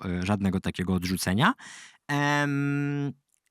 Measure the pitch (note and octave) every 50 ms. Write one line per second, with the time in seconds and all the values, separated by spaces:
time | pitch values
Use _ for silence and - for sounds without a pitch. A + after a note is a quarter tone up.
0 | - F#2 F2+ F2+ F2+ G2 G#2 F#2+ G2 F#2+ F2+ F#2 - F2+ - - F#2 F#2+ F#2 F2+
1 | F2 F2+ F#2 F2 - F#2 F#2 G#2+ D#3 A3 - - - - - - - - - _
2 | _ - C#3+ C#3+ D3 C#3+ D3 D3 D3 D3 C#3+ C#3+ C#3+ C#3+ C#3+ C#3+ C#3+ C#3+ C#3+ C#3+
3 | C#3+ C#3+ - - _ _ _ _ _ _